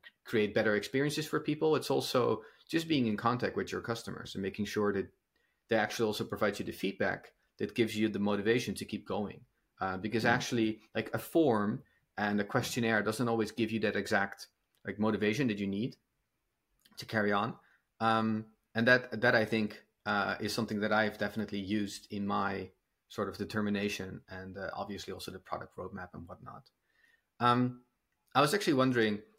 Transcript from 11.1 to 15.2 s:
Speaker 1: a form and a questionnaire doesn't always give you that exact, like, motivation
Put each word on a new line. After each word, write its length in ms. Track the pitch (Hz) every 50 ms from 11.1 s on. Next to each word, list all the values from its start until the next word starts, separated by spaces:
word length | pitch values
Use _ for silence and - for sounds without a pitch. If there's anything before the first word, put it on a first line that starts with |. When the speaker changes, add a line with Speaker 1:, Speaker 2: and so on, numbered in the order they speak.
| -
Speaker 1:
a 60 | 117
form 640 | - - - 165 165 139 113 104 101 104 123 131 - _ _ _ _ _ _ -
and 220 | 104 104 104 104
a 60 | 101
questionnaire 580 | - - 127 123 - - 127 117 113 113 107 101
doesn't 240 | 107 110 - 127 120
always 240 | 113 113 107 104
give 200 | - - 113 104
you 80 | 113 110
that 140 | 104 104 98
exact, 520 | 104 98 - 107 101 98 98 - - - - _ _ _ _ _ _ -
like, 140 | 98 98 104
motivation 480 | 107 110 107 95